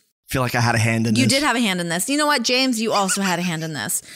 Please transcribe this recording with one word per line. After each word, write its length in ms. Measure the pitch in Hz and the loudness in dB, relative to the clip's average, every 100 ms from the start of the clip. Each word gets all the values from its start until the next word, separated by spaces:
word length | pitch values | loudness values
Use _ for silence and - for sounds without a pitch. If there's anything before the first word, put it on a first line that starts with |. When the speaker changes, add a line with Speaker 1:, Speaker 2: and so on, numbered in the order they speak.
| - _ - | -10 _ -6
Speaker 1:
I 40 | |
feel 80 | 135 | -2
like 120 | 123 | 0
I 60 | 123 | 2
had 140 | 117 117 | 2 2
a 40 | |
hand 280 | 113 113 113 | 2 2 2
in 80 | 113 | 2
Speaker 2:
You 80 | |
Speaker 1:
this. 100 | 269 | 4
Speaker 2:
did 100 | 269 | 2
have 120 | 285 240 | 2 0
a 40 | |
hand 200 | 226 180 | 0 -2
in 100 | 170 | -2
this. 200 | 165 220 | -4 -2
You 80 | 285 | 0
know 100 | 294 | 0
what, 160 | 294 | 0
James? 360 | 226 254 262 226 | 0 0 0 0
You 100 | 220 | 0
also 300 | 185 190 196 | 0 0 0
had 180 | 196 170 | 0 -2
a 20 | |
hand 220 | 180 160 | -2 -4
in 100 | 160 | -6
this. 280 | 147 110 - - | -6 -6 -6 -8